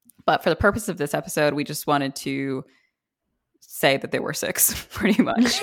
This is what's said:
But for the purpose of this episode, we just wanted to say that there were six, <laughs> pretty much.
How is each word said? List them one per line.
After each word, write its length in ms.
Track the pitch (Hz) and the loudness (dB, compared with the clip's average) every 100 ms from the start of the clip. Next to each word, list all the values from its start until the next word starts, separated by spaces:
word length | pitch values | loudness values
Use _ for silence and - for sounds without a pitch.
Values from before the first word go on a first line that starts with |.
| _ _ - | _ _ 0
But 160 | 151 | 2
for 80 | 175 | 2
the 60 | 160 | 2
purpose 320 | 208 220 214 | 2 2 -6
of 80 | 180 | -4
this 160 | 147 | -2
episode, 400 | 151 - 160 147 | -2 -4 2 2
we 100 | 143 | 2
just 220 | 143 151 - | -4 -6 0
wanted 280 | 143 139 - | 0 0 -6
to 480 | 139 139 135 131 - _ _ _ _ _ _ _ _ _ | -6 -4 -4 -6 -8 _ _ _ _ _ _ _ _ _
say 360 | - - 147 135 | -16 0 2 2
that 140 | - | -2
there 120 | - | -4
were 100 | - | -4
six, 520 | - - - - - - | -4 -4 0 0 0 -10
<laughs> 40 | |
pretty 320 | - - 226 | -2 2 4
much. 380 | - - 240 - | 4 4 2 2